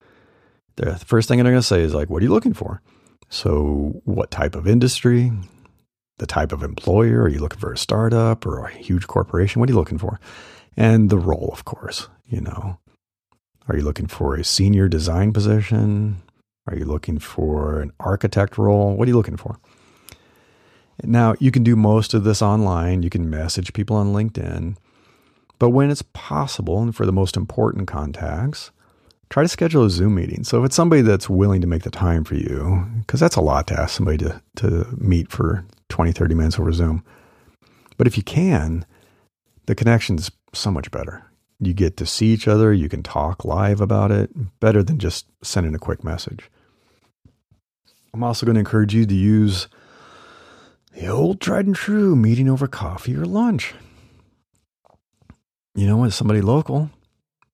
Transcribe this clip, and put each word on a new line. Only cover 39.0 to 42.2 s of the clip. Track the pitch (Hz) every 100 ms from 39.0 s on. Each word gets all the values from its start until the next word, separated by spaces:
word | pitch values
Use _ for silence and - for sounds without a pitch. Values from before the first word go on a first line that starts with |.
| _ _ _ _ _ _ -
the | -
connection's | 113 117 - 82 92 - _
so | - 107
much | 80 -
better. | - - - _ _ _ -
You | 95
get | 90 87 -
to | -
see | -